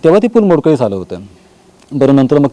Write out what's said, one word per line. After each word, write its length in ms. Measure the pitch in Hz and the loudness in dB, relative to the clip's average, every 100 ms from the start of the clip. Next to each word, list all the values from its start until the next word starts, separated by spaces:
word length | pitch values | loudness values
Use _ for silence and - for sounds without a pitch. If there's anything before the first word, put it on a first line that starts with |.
तेव्हा 160 | 160 196 | 0 2
ते 60 | 233 | 0
पूल 140 | 233 | 0
मोडकळीस 380 | 208 156 156 151 | 0 0 0 0
आलं 140 | 113 98 | -2 -6
होतं. 200 | 87 90 98 - _ _ _ _ _ | -10 -14 -16 -20 _ _ _ _ _
बरं, 240 | 143 135 139 | -2 2 2
नंतर 220 | 131 147 | 2 0
मग 100 | 139 | 0